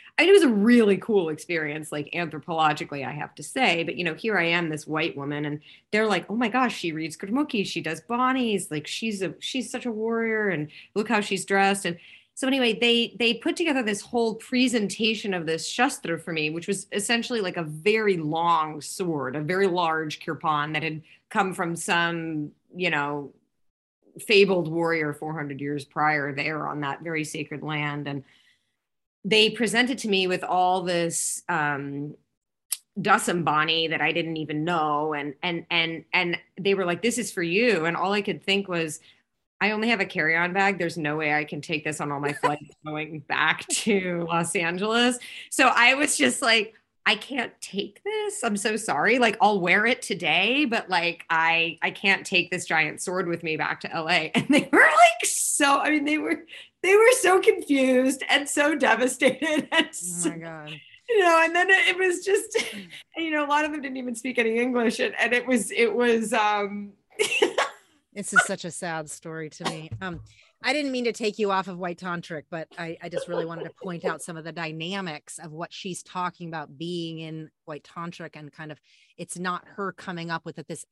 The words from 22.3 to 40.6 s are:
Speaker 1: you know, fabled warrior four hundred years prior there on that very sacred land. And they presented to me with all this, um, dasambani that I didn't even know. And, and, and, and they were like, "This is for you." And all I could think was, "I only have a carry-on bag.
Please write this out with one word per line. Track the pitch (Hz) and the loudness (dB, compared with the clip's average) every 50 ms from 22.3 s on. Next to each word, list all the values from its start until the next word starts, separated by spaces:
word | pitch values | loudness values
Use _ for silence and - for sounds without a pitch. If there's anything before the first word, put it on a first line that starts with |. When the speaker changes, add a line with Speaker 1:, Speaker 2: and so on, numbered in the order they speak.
| 160 151 147 - - _ _ _ - | -4 -6 -6 -8 -10 _ _ _ -8
Speaker 1:
you | 180 180 170 | -2 -2 0
know, | 160 147 143 143 147 147 143 131 - _ _ _ _ _ _ _ _ _ _ _ _ _ _ _ - - - | 0 0 0 -2 -4 -6 -8 -10 -14 _ _ _ _ _ _ _ _ _ _ _ _ _ _ _ -20 -10 0
fabled | - 220 196 202 185 196 175 160 156 | 4 8 8 8 6 4 0 0 -2
warrior | 160 170 170 165 165 165 151 147 143 | -2 0 0 2 0 0 0 -2 -4
four | - 156 156 160 | -6 -8 -8 -6
hundred | 165 147 143 139 135 | -6 -6 -8 -8 -8
years | 143 143 147 143 135 | -6 -6 -6 -6 -8
prior | _ - 151 151 151 151 147 139 143 139 | _ -2 0 2 2 2 2 -2 -2 -4
there | 139 139 147 156 151 147 | -4 -4 -4 -4 -4 -4
on | 147 147 147 | -6 -4 -4
that | 143 139 139 - | -4 -6 -6 -6
very | 156 170 165 156 151 | -8 -6 -4 -4 -4
sacred | - - 160 143 - 156 135 | -4 -6 -8 -8 -8 -8 -8
land. | 147 151 156 147 147 147 143 147 143 | -6 -6 -4 -4 -4 -4 -4 -6 -6
And | 143 143 139 - _ _ _ _ _ _ _ _ _ _ _ _ _ _ _ _ _ _ _ | -6 -6 -8 -10 _ _ _ _ _ _ _ _ _ _ _ _ _ _ _ _ _ _ _
they | - 190 220 214 220 214 | -2 2 4 6 4 4
presented | 220 226 240 202 214 233 254 247 269 202 | 2 0 -2 0 2 2 2 2 0 -4
to | - 220 | -2 0
me | 196 190 185 | 0 2 2
with | 180 180 180 | 0 0 -2
all | - - 180 180 180 180 185 190 | -2 0 2 2 4 4 2 2
this, | 175 180 175 170 170 170 151 - - - - - - - | 0 0 0 0 0 0 -2 -4 -4 -4 -6 -8 -6 -4
um, | 180 160 147 147 143 139 143 139 139 143 143 147 - - _ _ _ _ _ _ _ _ _ - - - _ _ - 202 | -2 0 0 0 -2 -2 -4 -6 -6 -6 -8 -8 -10 -14 _ _ _ _ _ _ _ _ _ -10 -10 -10 _ _ -8 -2
dasambani | 165 214 208 220 - 220 175 175 151 156 147 151 156 165 160 165 165 156 | 2 4 4 4 4 0 0 0 0 2 2 2 2 2 0 0 0 0
that | 165 143 | 0 0
I | 147 160 | 0 0
didn't | 160 170 160 165 160 156 | 0 0 -2 -4 -4 -6
even | 156 147 151 151 156 | -6 -6 -4 -4 -2
know. | 175 175 160 156 151 147 147 151 156 151 | 0 0 0 2 2 2 0 0 0 -2
And, | 143 139 147 131 - | -4 -6 -8 -8 -6
and, | - 180 170 165 165 - | -6 -4 -4 -4 -4 -2
and, | 175 170 165 165 165 156 - - | 0 0 0 0 -4 -8 -8 -2
and | - 180 180 175 170 - - _ - - | 0 0 0 0 -2 -6 -8 _ -10 -4
they | 170 196 196 | 0 0 2
were | 185 185 | 2 2
like, | 175 175 175 | 0 -2 0
"This | 208 240 240 247 | 0 -2 -2 -2
is | 208 - | -6 -6
for | - 190 | -4 -4
you." | 170 165 175 208 240 247 202 165 156 | -2 0 0 2 2 2 2 2 0
And | 170 170 143 | 0 0 0
all | 170 190 | 0 0
I | 202 208 | 0 0
could | 202 208 165 147 | -2 -2 -6 -6
think | - 196 196 202 196 | -2 0 0 0 0
was, | 190 175 170 165 156 151 - _ - _ _ _ _ _ _ _ _ _ - | -2 -2 -2 -2 -4 -6 -12 _ -20 _ _ _ _ _ _ _ _ _ -2
"I | 190 208 | -2 0
only | 214 214 220 233 | 0 0 2 2
have | 233 190 | 2 2
a | 196 | 2
carry-on | 196 - 175 156 160 165 170 175 180 180 | 0 0 0 2 2 2 2 2 2 2
bag. | 196 | 2